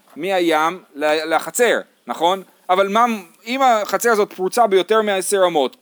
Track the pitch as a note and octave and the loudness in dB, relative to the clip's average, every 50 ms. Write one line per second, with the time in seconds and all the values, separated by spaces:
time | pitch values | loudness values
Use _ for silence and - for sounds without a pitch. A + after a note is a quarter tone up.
0 | _ _ - C3+ E3 G3 F#3+ F3+ F3 E3 D#3 D3+ D#3 E3 F#3 F3+ - _ - C#3 | _ _ -14 -10 -6 -4 -2 0 0 0 0 0 0 -2 -4 -6 -14 _ -10 -4
1 | D3+ D3+ D3+ D#3+ D#3 D#3+ D#3+ D#3 - D#3+ - - A#3+ G#3+ D3+ G#2 - - _ _ | -2 -2 0 -2 -2 -2 -2 -2 -4 -4 -2 0 0 2 2 -2 -4 -10 _ _
2 | _ A#2+ A#2 - D#3+ F3 F#3+ F#3+ F3+ - _ _ _ - F3+ F#3+ G3 G3 G3+ A3+ | _ -12 -6 -2 0 0 0 -2 -6 -14 _ _ _ 0 0 0 0 0 2 0
3 | A#3+ A#3+ A3+ G3+ - - _ _ _ A3 B3 C4+ C4+ B3+ A3+ G#3+ G3 - G3 F3+ | 2 0 0 -6 -10 -16 _ _ _ -8 -2 0 2 2 2 0 -2 -4 -4 -2
4 | G#3+ A#3+ A3+ G3+ G3 - - - F#3 F#3 - A#3+ A#3 G#3+ F#3+ F#3 E3+ - A3 A3 | 0 0 2 2 0 -2 -4 -6 -6 -2 0 0 2 4 4 2 2 2 2 2
5 | G#3+ G#3 G3 F#3+ F3+ - G3+ G3 F#3 F3 E3 D3 C3 A#2+ - _ | 2 0 -2 -2 -2 -2 0 2 2 2 2 0 -2 -2 -4 _